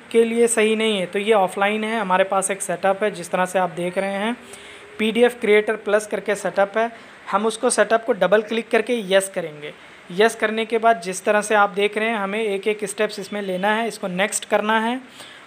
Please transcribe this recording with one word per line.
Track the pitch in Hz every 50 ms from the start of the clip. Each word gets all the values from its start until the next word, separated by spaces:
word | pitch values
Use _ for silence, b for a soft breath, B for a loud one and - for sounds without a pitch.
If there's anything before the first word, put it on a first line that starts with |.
| - -
के | - 226 233
लिए | 226 226 233 233
सही | 226 - 226 214 220 220
नहीं | 214 220 220 214 190
है। | 175
तो | 170 - 202
ये | 202 214 226
ऑफलाइन | 202 190 185 - 202 196 202 214 220 214
है, | 214 226 226
हमारे | 202 185 185 185 190
पास | 190 202 190 185 -
एक | 196 190
सेटअप | - - 175 170 - 190 190 190 214
है | 208
जिस | 180 170 170 -
तरह | - 180 185
से | 180 - 190
आप | 185 175
देख | 160 175 175 180 180
रहे | 196 190 196 196
हैं, | 196 208 226 247 - B B B B B B B B B B - -
पीडीएफ़ | 214 226 208 233 240 233 240 -
क्रिएटर | - 202 208 214 208 226 220
प्लस | 214 - 214 202 214 208
करके | - 220 196 - 214 202
सेटअप | 202 - 180 180 196 202 196 -
है। | 220 226 233 233 - - - - - - -
हम | 196 202 214
उसको | 226 220 - - 247
setup | - 226 208 202 233 226 226
को | - 233
double | 180 185 175 196 220
click | 220 - 226 226 226 -
करके | 240 220 214 254 247 233 196 180 190
यस | 196 190 196
करेंगे। | - 185 165 156 151 147 147 151 - B B B B B B -
यस | 175 185 214 226 226
करने | - 226 214 220 220 226
के | 214 233
बाद | 220 220 226 226 226
जिस | 170 185 180 - -
तरह | 226 208 208
से | 196 - 220
आप | 208 202 202
देख | 180 196 202 208 208
रहे | 214 220 226
हैं | 233
हमें | 208 196 196 202 220 226
एक | 208 196 196 196
एक | 220 208 208 214
steps | 185 - - 214 208 208 208
इसमें | 185 - 202 208
लेना | 202 190 180 180 190
है। | 208 214 220 233
इसको | 220 208 - 208
next | 185 175 180 196 214 - - -
करना | - 220 202 208 214 220 220
है | 220 233 247 262 254 B B B B B B B B